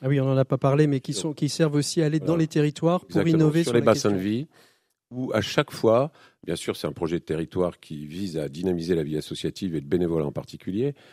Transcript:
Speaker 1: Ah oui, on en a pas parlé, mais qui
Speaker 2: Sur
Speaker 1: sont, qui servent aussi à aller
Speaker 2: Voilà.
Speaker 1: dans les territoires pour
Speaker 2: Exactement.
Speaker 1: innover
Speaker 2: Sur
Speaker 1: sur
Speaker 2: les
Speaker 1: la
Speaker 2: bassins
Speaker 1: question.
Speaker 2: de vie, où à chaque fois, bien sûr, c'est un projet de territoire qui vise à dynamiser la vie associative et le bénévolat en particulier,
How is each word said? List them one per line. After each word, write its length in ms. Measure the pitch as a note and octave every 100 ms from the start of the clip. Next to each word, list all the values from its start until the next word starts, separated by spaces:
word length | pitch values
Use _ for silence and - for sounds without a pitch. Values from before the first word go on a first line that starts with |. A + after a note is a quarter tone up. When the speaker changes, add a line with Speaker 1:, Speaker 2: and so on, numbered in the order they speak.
Speaker 1:
Ah 80 | C3+
oui, 120 | C#3+
on 60 | C3+
en 80 | C3+
a 80 | C3
pas 100 | C3+
parlé, 300 | C#3 C#3+ D3+
mais 140 | C3+
qui 120 | -
Speaker 2:
Sur 100 | C#3
Speaker 1:
sont, 100 | E3
qui 160 | C#3+ D3
servent 240 | - D#3+
aussi 260 | D3 C#3 -
à 60 | D3+
aller 120 | D#3
Speaker 2:
Voilà. 140 | D3
Speaker 1:
dans 40 | E3
les 80 | D#3+
territoires 540 | D#3+ D3 C#3+ E3 F3+
pour 100 | - F#3
Speaker 2:
Exactement. 180 | E3 D#3+
Speaker 1:
innover 260 | D#3 D#3
Speaker 2:
Sur 80 | E3+
Speaker 1:
sur 40 |
Speaker 2:
les 60 | A#2+
Speaker 1:
la 40 |
Speaker 2:
bassins 240 | A2+ G#2 G#2+
Speaker 1:
question. 160 | G2
Speaker 2:
de 60 | F#2+
vie, 160 | A2+ D#3 _ _ _ _ _ _
où 200 | B2 C3
à 80 | A2
chaque 280 | G#2 - D3
fois, 420 | - A2+ A2+ D3+ - - _ -
bien 100 | E2+
sûr, 180 | - F#2+
c'est 100 | D#2
un 60 |
projet 260 | C#2+ E2 E2+
de 60 |
territoire 540 | - D#2 D#2+ F#2 F2+ -
qui 280 | - D2+ D2
vise 320 | E2 G2 D#2+
à 100 | C#2+
dynamiser 460 | D2 F#2 F2 E2
la 80 | E2+
vie 160 | D2 D2+
associative 560 | - D#2 E2 - G2 D#2+
et 40 |
le 60 | C#2+
bénévolat 380 | F2+ F2 E2
en 80 | D2
particulier, 640 | - - - - F#2+ C#3 C#3 -